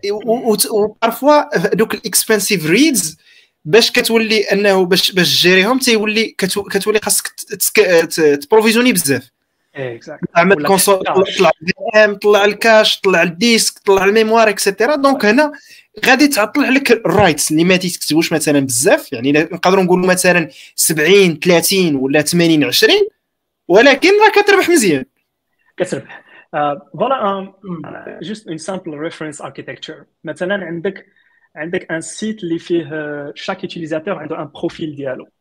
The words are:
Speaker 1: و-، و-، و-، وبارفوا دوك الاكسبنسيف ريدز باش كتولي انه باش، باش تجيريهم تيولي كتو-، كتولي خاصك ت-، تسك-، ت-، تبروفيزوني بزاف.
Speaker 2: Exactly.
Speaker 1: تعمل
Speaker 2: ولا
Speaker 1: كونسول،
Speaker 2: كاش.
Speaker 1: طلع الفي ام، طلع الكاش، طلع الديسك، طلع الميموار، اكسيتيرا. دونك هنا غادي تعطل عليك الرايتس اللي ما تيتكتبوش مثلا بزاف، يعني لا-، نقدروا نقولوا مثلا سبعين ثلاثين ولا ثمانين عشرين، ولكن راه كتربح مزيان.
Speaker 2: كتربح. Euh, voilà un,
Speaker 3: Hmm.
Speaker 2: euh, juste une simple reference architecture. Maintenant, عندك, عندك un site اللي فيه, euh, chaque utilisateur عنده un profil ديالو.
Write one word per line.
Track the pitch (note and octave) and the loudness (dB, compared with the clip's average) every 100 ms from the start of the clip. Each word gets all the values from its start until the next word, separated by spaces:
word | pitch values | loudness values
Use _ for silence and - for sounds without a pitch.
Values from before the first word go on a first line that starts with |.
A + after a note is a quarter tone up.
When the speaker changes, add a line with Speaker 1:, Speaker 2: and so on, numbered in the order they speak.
| G3+ | -6
Speaker 1:
و-، | G#3 A3 | -6 -4
و-، | A3+ B3+ | -2 0
و-، | G#3 - | -2 0
وبارفوا | A3 G#3 - A3+ A3+ C4+ D4 D4 G3 F3+ | -2 -2 -2 -4 0 2 4 2 -2 -2
دوك | F#3 - | 0 -2
الاكسبنسيف | - G#3 - - A3 G3+ G3+ D3+ | -2 -4 -6 0 -2 0 -2 0
ريدز | F#3 D#4 A#3+ - - _ _ _ _ | 2 2 0 -6 -12 _ _ _ _
باش | D3+ G3 A3+ | 0 2 2
كتولي | B3 A3+ A3+ A3 A3 | 0 0 0 0 -2
انه | G3+ G3 G3+ F#3+ | 0 0 2 2
باش، | F3+ F#3 - | 2 0 0
باش | F#3 E3 C3+ | 0 0 2
تجيريهم | F3 F#3+ F#3+ C4 | 2 2 2 0
تيولي | B3+ A3 G#3 G#3+ A3 - | 0 0 0 -2 -4 -4
كتو-، | F#3 G#3 G3 | -6 -6 -6
كتولي | G3 F#3+ G#3+ | -6 -2 -2
خاصك | G#3 - - | -2 -4 -6
ت-، | - - | -14 -14
تسك-، | G3+ - - F#3+ E3+ E3 | -6 -4 0 4 2 2
ت-، | - | 0
تبروفيزوني | D#3 C#3+ - D3 A3+ A3 B3 | 2 2 2 2 4 2 2
بزاف. | G3 C3+ B2+ - _ _ _ _ D3 | 0 -2 -4 -6 _ _ _ _ -12
Speaker 2:
Exactly. | B2+ A#2 - D3 F3 | -12 -12 -18 -12 -4
Speaker 1:
تعمل | E3+ F3 G3 | 0 2 2
Speaker 2:
ولا | - | 2
Speaker 1:
كونسول، | G3 G3 G3 | 0 2 0
Speaker 2:
كاش. | F#3 E3+ F#3+ - | 0 0 -2 0
Speaker 1:
طلع | F3 - | 0 0
الفي | E3 - G#3+ G#3+ | -6 -8 -2 2
ام، | G#3+ | 2
طلع | G3+ G#3 G#3 | 2 2 4
الكاش، | G#3 G#3 A3+ A3 G#3 - | 2 0 4 4 4 0
طلع | - F3+ | 0 0
الديسك، | F3 E3 A#3 A3+ - - | 0 0 2 2 0 -6
طلع | - F#3+ | 0 2
الميموار، | F#3+ A3 A3 A3+ A3 | 4 2 2 4 2
اكسيتيرا. | G3+ G#3 G3 A#3 D4+ | 2 -4 -2 0 2
دونك | C#4 C4 | 0 2
هنا | G#3 A#3 D4+ D4 - - _ - - | 2 2 0 -2 -20 -20 _ -4 0
غادي | C4 D4 | 4 4
تعطل | C4+ G#3+ D4 | 2 -2 -2
عليك | A#3 C4 C#4 | 0 0 2
الرايتس | A3 F3+ F3+ G3 D3 - | 0 2 2 2 2 -2
اللي | D#3 | 0
ما | F3 F#3 | 2 2
تيتكتبوش | F3+ - - D3+ E3 | 0 -6 -2 -2 0
مثلا | D#3+ D#3 C#3+ | -2 0 0
بزاف، | C3+ A#2 D3+ D4+ - | 0 0 2 0 -2
يعني | A#2+ C3 | -6 0
لا-، | D3 E3 | 0 0
نقدروا | F3+ - G3 | -2 0 2
نقولوا | F#3 F3+ F3+ | 2 2 2
مثلا | F3+ F3+ F3 D#3+ - - - | 2 2 2 0 -10 -20 -6
سبعين | - D#3 D3+ G3 F#3+ D3+ | -4 0 4 4 4 2
ثلاثين | F3 E3+ E3+ F#3+ F3+ C#3 | 2 2 2 0 0 0
ولا | C3 D3 | 0 0
ثمانين | D3 F3 E3+ D#3+ | 0 0 2 2
عشرين، | C#3+ - A4 G4 G#4 _ _ _ _ _ _ | 2 2 2 2 0 _ _ _ _ _ _
ولكن | F3+ C4 C#4 E4 | 4 6 4 4
راه | G#4 G#4+ G4+ | 4 4 4
كتربح | G#4 G4 E4+ | 4 2 4
مزيان. | E4+ G#3 C#3+ C3 _ _ _ _ _ _ - | 2 2 0 -4 _ _ _ _ _ _ -8
Speaker 2:
كتربح. | F3+ C#3 - - _ - _ | -6 -6 -10 -20 _ -20 _
Euh, | D#3 D3 C#3+ - D3+ | -4 -4 -6 -12 -6
voilà | A#3 C4+ G#3+ | -4 -2 -2
un, | G3 | -6
Speaker 3:
Hmm. | F#3+ _ G3+ E3+ | -10 _ -14 -14
Speaker 2:
euh, | - - - - D#3 | -12 -16 -18 -16 -14
juste | G#3+ - | -14 -12
une | D#3+ - | -14 -10
simple | F#3+ F#3 D3 D#3+ | -10 -10 -10 -10
reference | - D#3 D3 | -10 -14 -12
architecture. | D3+ C#3 C#3+ C3 - D3+ - _ | -16 -16 -16 -16 -16 -20 -20 _
Maintenant, | D#3+ D3+ F#3 G3+ | -14 -8 -6 -6
عندك, | F3 E3+ D#3 D3 - _ _ _ _ F3 | -6 -8 -8 -10 -20 _ _ _ _ -14
عندك | E3+ F3+ - | -8 -8 -6
un | E3 | -10
site | D#3+ - G#3+ G#3+ | -10 -10 -10 -8
اللي | E3+ E3 | -6 -8
فيه, | - E3+ | -4 -4
euh, | D3 D#3 D3 D3 C#3+ | -4 -10 -10 -10 -12
chaque | - - F#3+ | -14 -10 -10
utilisateur | F3+ F3 D#3+ D#3 D#3 | -10 -12 -8 -8 -6
عنده | F3 D3+ D#3+ | -8 -8 -10
un | D3+ | -12
profil | - E3 - D#3 C3+ | -8 -10 -8 -12 -8
ديالو. | C#3 B2+ - _ | -10 -10 -14 _